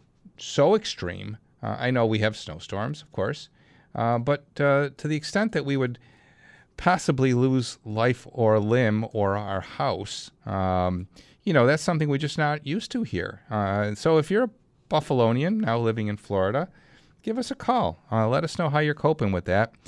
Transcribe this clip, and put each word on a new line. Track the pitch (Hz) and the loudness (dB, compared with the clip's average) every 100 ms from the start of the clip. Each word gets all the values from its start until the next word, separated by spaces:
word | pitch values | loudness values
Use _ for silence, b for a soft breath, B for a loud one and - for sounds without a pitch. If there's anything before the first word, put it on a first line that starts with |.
| _ _ - - | _ _ -20 -16
so | - - 151 | -4 2 4
extreme. | 214 - - 87 92 101 107 _ _ | 4 0 -8 -8 -8 -10 -12 _ _
Uh, | 110 107 | -8 -2
I | 123 | 0
know | 127 113 | 2 2
we | 107 | 2
have | 107 - | 0 -2
snowstorms, | - 82 - 95 123 151 | -10 -14 -8 -6 -6 -8
of | - | -10
course, | - 104 147 - b b b b | -4 -4 -6 -12 b b b b
uh, | - 117 120 | -4 0 0
but, | 127 143 - - | 0 -2 -4 0
uh, | 143 139 143 131 | 2 2 0 -4
to | 151 | -6
the | |
extent | 151 - 202 220 | -6 -2 -2 0
that | 165 135 | -2 -2
we | 135 | 0
would | 123 123 b b b b b b b - | -2 -4 b b b b b b b -2
possibly | 175 180 - 131 131 | 0 2 0 2 2
lose | 120 131 131 117 - | 4 4 2 0 -8
life | 110 107 120 123 - | -8 0 0 0 -6
or | - 110 107 | 0 4 4
limb | 107 123 110 107 113 | 4 2 4 0 -2
or | 110 98 101 | 0 0 0
our | 101 95 | -2 -6
house, | - - 139 95 101 - - _ 104 | -6 -4 -2 -2 -6 -12 -14 _ -6
um, | 98 92 92 90 90 95 b b b | -2 0 2 0 -2 -8 b b b
you | - | 2
know, | 147 123 | 4 4
that's | 156 | 4
something | - 156 147 | 0 0 0
we're | 139 | -2
just | 147 - | -2 -2
not | 147 151 143 | -2 -2 -6
used | 202 - | -6 -6
to | 247 | -6
here. | - 87 92 - - | -4 -4 -6 -10 -6
Uh, | 107 98 101 104 | -4 0 0 -2
so | 104 165 160 | -2 2 2
if | 147 | 2
you're | 208 | 0
a | 247 - _ _ - | 0 -6 _ _ -4
Buffalonian | 151 - 131 113 123 170 156 | -2 0 2 4 2 0 0
now | 110 117 | 0 0
living | 113 110 104 | 0 -2 -4
in | 104 | -6
Florida, | - 98 95 135 180 b b b b b | -4 0 0 0 -4 b b b b b
give | - 233 | -6 -4
us | 233 | -6
a | |
call. | - - 247 87 90 _ | -4 0 2 0 -4 _
Uh, | 110 110 | 0 2
let | 139 | 0
us | 160 - | -2 -2
know | 156 | 0
how | 151 | 0
you're | 151 | 0
coping | 143 147 156 104 | 0 0 2 0
with | 90 | 0
that. | 90 95 117 - | 2 2 2 -4